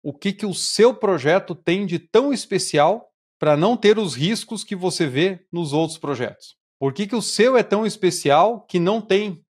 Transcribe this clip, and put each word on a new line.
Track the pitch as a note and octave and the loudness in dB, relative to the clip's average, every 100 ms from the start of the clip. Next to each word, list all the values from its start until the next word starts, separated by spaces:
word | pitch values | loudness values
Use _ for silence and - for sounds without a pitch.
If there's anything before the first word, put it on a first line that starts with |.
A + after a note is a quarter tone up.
O | D3 | -12
que | C#3 G3 | -6 -8
que | G3+ G#3 | -6 -6
o | |
seu | F3 - - A3+ | -6 -6 4 2
projeto | A3 G#3 F3 C3+ F#3 F#3+ | 4 -2 0 2 0 0
tem | F3 - F#3 | -6 -2 -2
de | G3+ E3+ | -2 -6
tão | _ A3 C#4 | _ 2 2
especial | C4 - F#3+ - D3 D3+ A3 _ _ _ _ | -4 -4 -4 0 2 2 2 _ _ _ _
pra | D3+ | 2
não | D3 F#3+ B3 | 2 2 2
ter | G#3 G#3+ | 2 2
os | G3+ | 0
riscos | A#2+ D#3+ A3+ - A3 | -2 -2 -4 -6 -12
que | - | -10
você | F#3+ F3+ E3 D#3+ | -4 -4 -2 -2
vê | B2+ F#3 F3+ _ | 0 -2 -2 _
nos | E3+ D#3+ | -8 -2
outros | D3 E3 D#3+ | -2 -2 -4
projetos? | C#3+ C3 A2+ - - _ _ _ | -8 -6 -6 -8 -20 _ _ _
Por | C3+ | -4
que | C3+ G#3 | -4 -4
que | |
o | A#3 | -4
seu | - - A#3 B3+ | -4 2 4 4
é | |
tão | - G3+ | 2 -2
especial | A3 - F3+ F3 C#3+ D3 G3 A#3 | -2 -2 -2 0 2 4 4 0
que | _ F3+ | _ -2
não | E3+ A3 | 0 -2
tem | G#3+ G3 G#3+ E3+ _ | 0 -2 -2 -10 _